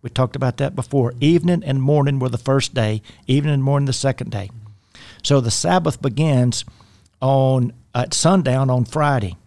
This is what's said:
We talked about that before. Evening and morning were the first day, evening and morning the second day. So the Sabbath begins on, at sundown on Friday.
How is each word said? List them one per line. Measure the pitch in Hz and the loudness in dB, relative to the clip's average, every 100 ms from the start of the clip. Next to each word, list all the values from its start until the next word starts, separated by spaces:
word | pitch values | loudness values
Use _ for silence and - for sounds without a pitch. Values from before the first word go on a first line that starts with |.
We | 120 | -6
talked | - 127 131 | -2 -2 -2
about | 131 - | -4 -2
that | 135 - | -4 -4
before. | - 139 120 123 | -2 0 0 0
Evening | 143 170 170 175 | 2 2 2 -2
and | 147 135 | 0 -2
morning | 135 147 143 135 | 2 2 2 0
were | 131 | -2
the | 120 | -4
first | - 135 - | 0 0 0
day, | 120 110 107 - - - | -2 -2 -2 -8 -16 0
evening | 135 151 | 0 2
and | 143 | 0
morning | 135 143 139 | 2 0 0
the | |
second | 127 135 127 - | 0 -2 -2 -6
day. | 104 98 - - - _ - - - | -8 -10 -16 -20 -20 _ -20 -20 -10
So | - 143 | 0 2
the | 117 | 2
Sabbath | - 170 180 160 - | -2 0 0 0 -4
begins | 139 107 156 131 123 - - - - _ _ _ | -4 0 2 2 2 -2 -10 -20 -20 _ _ _
on, | 131 135 131 131 120 - _ | 0 2 2 2 -2 -6 _
at | 120 123 | -6 -4
sundown | - 160 190 131 127 131 | 0 2 2 2 0 2
on | 127 | 0
Friday. | 117 156 147 135 98 85 | 0 0 0 0 -4 -8